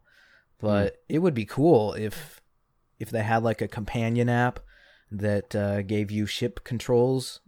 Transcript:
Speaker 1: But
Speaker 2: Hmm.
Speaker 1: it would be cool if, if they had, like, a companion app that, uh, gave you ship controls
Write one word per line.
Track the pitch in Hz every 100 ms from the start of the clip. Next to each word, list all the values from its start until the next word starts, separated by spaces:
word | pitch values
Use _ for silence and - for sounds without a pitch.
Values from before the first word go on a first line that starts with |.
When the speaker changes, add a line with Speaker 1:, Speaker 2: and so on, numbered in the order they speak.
| _ _ _ _ _ _
Speaker 1:
But | 104 101 101
Speaker 2:
Hmm. | - -
Speaker 1:
it | 151
would | 180
be | 120
cool | 101 - 160 127 104
if, | - 107 - - - _ _ _ _ _ -
if | 113
they | 113
had, | 107 113
like, | 113 110
a | 110
companion | - 104 120 113 117 120
app | 120 123 - - - _ _ -
that, | 101 104 104 -
uh, | 104 101 101
gave | 98 104 101
you | 104
ship | 104 - 120 -
controls | - 113 - 120 127 131 123 -